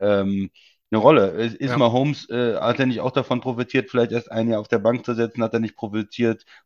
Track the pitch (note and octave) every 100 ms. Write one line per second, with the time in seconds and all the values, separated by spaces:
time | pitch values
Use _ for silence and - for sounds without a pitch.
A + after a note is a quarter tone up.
0 | G2+ G2+ G2 G2 F#2+ _ _ _ _ -
1 | B2 D3+ G2 E2+ A#2 G#2+ C3+ B2 A#2+ B2
2 | D3 C#3 - A#2+ A#2+ G#2 A#2 A#2+ C3 A2+
3 | B2+ C3+ B2 B2 C3 A#2 A#2+ C3 - B2
4 | A#2 A#2 - A2+ A#2 A2 G#2 A2+ G#2+ B2
5 | - A#2 A2+ A#2+ A2+ A#2 A2+ - A2 G#2+
6 | G#2 - A#2 A2 _ -